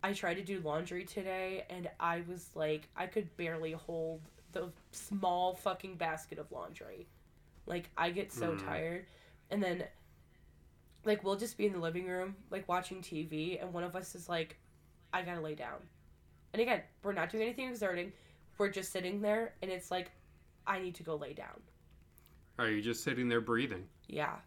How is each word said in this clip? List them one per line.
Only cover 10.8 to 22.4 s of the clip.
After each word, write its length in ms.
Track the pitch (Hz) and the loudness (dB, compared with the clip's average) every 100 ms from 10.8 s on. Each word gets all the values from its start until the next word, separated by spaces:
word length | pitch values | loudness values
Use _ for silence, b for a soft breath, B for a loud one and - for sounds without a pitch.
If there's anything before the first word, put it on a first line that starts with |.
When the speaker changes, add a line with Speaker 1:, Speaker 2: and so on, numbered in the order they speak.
| - - | -20 -4
Speaker 1:
like, 200 | 214 208 | 2 4
we'll 120 | 196 196 | 4 2
just 200 | 233 - | 0 2
be 100 | 208 | 2
in 60 | |
the 60 | 185 | 4
living 280 | 165 170 180 | 0 0 0
room, 300 | 180 185 196 - | 0 -2 -4 -6
like, 180 | 190 196 | -6 2
watching 320 | 180 180 190 | 2 2 -8
T 200 | 175 160 | -6 -4
V, 340 | 156 156 160 185 | -2 -2 -2 -2
and 140 | 185 | -2
one 100 | 175 | -2
of 140 | 175 180 | -2 -4
us 180 | 185 | -6
is 140 | 185 170 | -10 -2
like, 300 | 170 160 - - - - - - | 0 0 -6 -20 -20 -20 -20 -4
"I 100 | 185 | -2
gotta 180 | 175 175 | 0 -4
lay 140 | 156 | -4
down." 340 | 151 120 - - - - - - - - | -4 -6 -8 -12 -20 -20 -20 -20 -20 -6
And 80 | 214 | 2
again, 200 | 233 208 - - | 4 4 0 -6
we're 100 | 202 | -2
not 160 | 196 170 | 2 2
doing 120 | 220 | 2
anything 240 | 220 240 254 | 0 0 -4
exerting. 440 | 240 202 175 175 B B B B - | 0 2 2 -2 B B B B 2
We're 100 | 196 | 2
just 240 | 196 190 | 2 -2
sitting 280 | 190 180 202 | -2 0 2
there, 320 | 208 214 226 - | 4 4 2 -4
and 80 | 185 | -4
it's 200 | 185 180 | -4 0
like, 200 | 180 180 - - - - - - | -2 -2 -10 -20 -20 -20 -10 -2
"I 120 | 196 | 0
need 140 | 185 170 | 0 -4
to 60 | |
go 140 | 165 151 | -4 -2
lay 160 | 143 | -4
down." 300 | 151 - - - - - - - - - - | -8 -12 -14 -18 -20 -20 -20 -20 -20 -20 -20